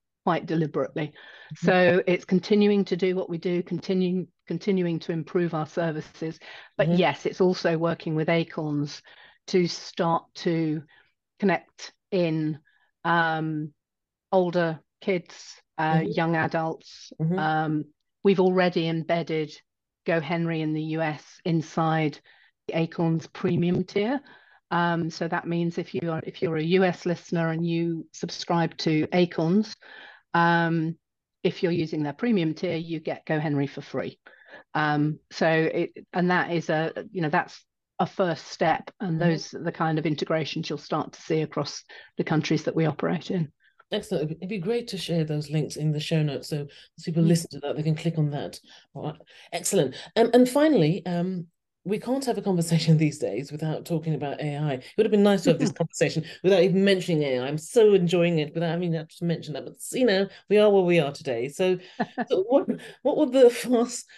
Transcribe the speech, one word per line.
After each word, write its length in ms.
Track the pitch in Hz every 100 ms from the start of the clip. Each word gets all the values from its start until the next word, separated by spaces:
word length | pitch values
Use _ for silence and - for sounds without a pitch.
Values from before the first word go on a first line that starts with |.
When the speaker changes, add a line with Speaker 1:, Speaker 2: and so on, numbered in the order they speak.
| _ _
Speaker 1:
quite 220 | - 160 170
deliberately. 600 | 165 151 151 131 160 151
Speaker 2:
Mm-hmm. 580 | - - - - 151 175
Speaker 1:
So 380 | 185 180 180 180
it's 200 | 175 -
continuing 600 | 185 - 208 208 202 185
to 100 | 175
do 200 | 185 185
what 140 | -
we 80 | 170
do, 260 | 180 175
continuing, 640 | 175 165 - 185 185 185 170 _ -
continuing 520 | 170 - 190 175 165
to 120 | -
improve 420 | 165 151 180 170
our 120 | 160 156
services. 720 | 180 165 156 - - 160 - - - - -
But 100 | 170
Speaker 2:
Mm-hmm. 120 | 175
Speaker 1:
yes, 260 | 160 139 -
it's 160 | -
also 360 | 185 180 175 165
working 380 | 170 165 165 156
with 140 | 160
Acorns 720 | 170 165 - 151 147 147 - - - - _ -
to 200 | 185 170
start 560 | - - - 170 165 - -
to 480 | 180 165 160 156 - _ _ _ _ _
connect 540 | 202 165 - - - - _
in, 480 | 190 165 160 156 151 _ _ _ _
um, 720 | 170 170 165 160 156 156 151 - _ _ _ _ _
older 480 | 190 175 175 165 160 _ _
kids, 540 | - 180 - - - - _ -
uh, 180 | 156 160
Speaker 2:
Mm-hmm. 160 | 165
Speaker 1:
young 240 | 170 165 165
adults. 760 | 160 165 160 - - - - -
Speaker 2:
Mm-hmm. 200 | 160 170
Speaker 1:
Um, 460 | 156 156 160 151 151 _ _ _
we've 160 | 196 185
already 480 | 185 185 180 175 165
embedded 640 | 165 156 170 165 160 151 - _ _ _ _ -
GoHenry 520 | 165 151 170 165 160
in 120 | 156
the 100 | 156
U 180 | 156 160
S 220 | 156 147 - -
inside 760 | 175 165 - - 160 160 151 - _ _ _ _ -
the 100 | 165
Acorns 480 | 165 - 165 165 -
premium 560 | - 185 170 175 180
tier. 380 | 185 - 214 277 - - _ _ _
Um, 400 | 175 175 170 165
so 180 | - 165
that 200 | 175 -
means 300 | 170 170 175
if 160 | 165 190
you 160 | 170
are, 100 | 160
if 180 | - -
you're 160 | 175 160
a 60 |
U 200 | 160 185
S 220 | 185 175 180
listener 440 | 170 - 170 165
and 160 | 160 170
you 400 | 165 170 165 -
subscribe 640 | - 175 - - 170 165 -
to 300 | 165 156 -
Acorns, 640 | 180 175 - 160 202 208 - - - - - _
um, 600 | 170 170 170 165 165 160 165 _ _ _ _
if 180 | 185 -
you're 80 | 175
using 320 | 170 160 160
their 100 | 147
premium 400 | - 240 208 160
tier, 240 | 151 180 160
you 220 | 170 160
get 260 | 165 139 -
GoHenry 440 | 156 156 143 139
for 120 | -
free. 380 | - 131 95 - - - - - - 156
Um, 440 | 151 147 151 147 _
so 160 | - 165
it, 420 | 160 160 170 170 - -
and 160 | 185 175
that 200 | 180 -
is 180 | 170 165
a, 240 | 156 160 - -
you 100 | 185
know, 80 | 151
that's 360 | 170 - - _ _ _ -
a 60 | 175
first 420 | - 180 156 -
step, 440 | - 170 - - -
and 200 | 190 160
Speaker 2:
Mm-hmm. 100 | 170
Speaker 1:
those 240 | 156 -
are 100 | -
the 80 | 165
kind 280 | - 165 156
of 60 | 160
integrations 640 | 143 - 160 151 156 -
you'll 80 | 147
start 340 | - 156 -
to 80 | -
see 200 | - 156
across 420 | 151 151 139 - - - - -
the 60 |
countries 400 | - 156 - 156
that 120 | - -
we 100 | 156
operate 440 | 147 165 175 -
in. 220 | 190 151 _ _ _ _
Speaker 2:
Excellent. 320 | 208 - 160
It'd 60 | 151 165
be, 60 | 185
it'd 40 |
be 80 | 214
great 300 | 170 240 240
to 100 | 190
share 280 | - 165 156
those 240 | 151 151
links 260 | 156 123 -
in 160 | 151
the 80 | 151
show 240 | 151 165
notes, 240 | 147 135 -
so 180 | 151 143 - - -
as 60 |
people 200 | 185 160
Speaker 1:
Mm. 40 | 165
Speaker 2:
listen 220 | 165 -
to 80 | -
that, 160 | 143 151
they 80 |
can 120 | 156 156
click 220 | 170 156
on 120 | 147
that. 260 | 143 92 - - - _
All 100 | -
right. 160 | 151 151 - - -
Excellent. 440 | 175 175 190 135 - - 214
And, 180 | 233
and 140 | 247 247
finally, 580 | 285 311 247 151 180 180
um, 420 | 175 185 185 170 _ _ _
we 160 | 180 208
can't 240 | 233 269 269
have 120 | 202
a 40 |
conversation 560 | 202 180 165 165 165 156
<laughs> 80 | 151
these 140 | -
days 320 | 104 104 -
without 340 | 147 156 135 -
talking 300 | 160 160 147
about 240 | 143 -
A 140 | 147 143
I. 180 | 151 131
It 100 | - -
would 80 | 214
have 60 |
been 120 | 208
nice 200 | 202 196
to 60 | 175
have 80 | 160
this 120 | -
Speaker 1:
<laughs> 100 | -
Speaker 2:
conversation 420 | 165 - 151 165 - -
without 220 | - 190
even 220 | 185 190 196
mentioning 360 | 190 180 156
A 160 | 143 127
I. 80 | 131
I'm 100 | 151
so 360 | - 240 214
enjoying 460 | 196 170 180 170 165
it 140 | 147
without 160 | 165 170
having 240 | 170 175
to 140 | 160 160 -
mention 320 | 170 160 - 135
that. 100 | 120
But, 80 | - -
you 140 | 247 240
know, 220 | 190 196 - -
we 80 | 208
are 120 | 214
where 120 | 196
we 160 | 175 170
are 120 | 143
today. 380 | 143 143 117 135
So, 280 | - 185 180 - -
Speaker 1:
<laughs> 280 | 214 - -
Speaker 2:
so 140 | 170 214
what, 200 | 269 - - - -
what 160 | - 294
will 120 | 285
the 200 | 262 240
fast 560 | 240 233 247 240 - -